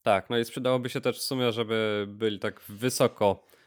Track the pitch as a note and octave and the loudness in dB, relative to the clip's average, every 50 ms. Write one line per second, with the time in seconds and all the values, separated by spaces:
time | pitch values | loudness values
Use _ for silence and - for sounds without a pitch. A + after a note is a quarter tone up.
0 | _ A#2 G#2 F#2+ - - A#2+ A#2 A#2 - - C#3 B2+ B2+ B2+ B2+ B2 B2+ - C3+ | _ 4 2 2 2 0 0 0 0 -2 -4 -4 0 0 0 0 0 -4 -6 -2
1 | - B2+ A2+ - - - C#3 C3 B2 A#2+ G#2+ A2+ A#2 G#2+ A2+ A2 A2 G#2+ G#2 G#2 | -2 -2 -2 -2 -6 -4 -2 0 0 0 0 0 -2 0 0 0 0 0 0 -2
2 | G2+ G2+ G2+ G#2 A2+ A2 G#2 F#2 - A2 - - - - G#2 G2+ A#2 C3 - - | -4 -4 -6 -2 -2 -2 -2 -2 -4 -6 -6 -8 -18 -18 -12 -4 -4 -2 2 2
3 | C#3 A#2 - - G#2+ G2+ F#2+ - _ _ - _ _ | 0 0 2 4 2 2 2 2 _ _ -20 _ _